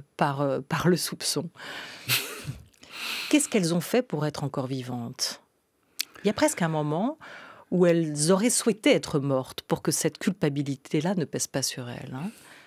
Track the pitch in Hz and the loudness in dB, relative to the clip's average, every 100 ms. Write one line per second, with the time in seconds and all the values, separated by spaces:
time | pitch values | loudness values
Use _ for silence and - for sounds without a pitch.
0 | - - 156 139 143 135 127 - 165 170 | -8 0 0 2 0 0 -2 0 4 4
1 | - - - 147 165 - - - - - | 2 -6 -4 -4 -4 -8 -14 -14 -14 -10
2 | - - - - - - - _ - - | -2 -2 -2 -10 -12 -12 -16 _ -20 -12
3 | - - - 302 - 220 165 175 - 240 | -8 -8 2 2 4 2 2 0 0 0
4 | 247 151 151 - 139 - 131 135 123 123 | 0 -2 -2 -2 -4 -4 -4 -4 -6 -6
5 | 117 131 - - _ _ _ _ _ - | -6 -6 -6 -6 _ _ _ _ _ -12
6 | - - 202 208 302 - 165 156 151 151 | -12 -4 -2 2 2 2 0 0 0 0
7 | 240 311 - - - - - 180 180 170 | 0 -2 -10 -18 -20 -20 -2 4 6 6
8 | 160 147 151 190 240 - 233 - 294 185 | 2 2 4 4 4 2 2 2 4 4
9 | - 151 139 131 127 - - 160 - 151 | 4 0 2 0 -2 -8 -4 -2 0 0
10 | 160 - - 180 156 139 143 135 - 156 | 0 -2 -2 0 0 0 -2 -4 -2 -2
11 | 165 185 135 135 - 139 131 - 123 120 | 0 0 -2 -4 -4 -4 -4 -4 -8 -10
12 | - 131 185 - - - | -10 -8 -10 -12 -20 -20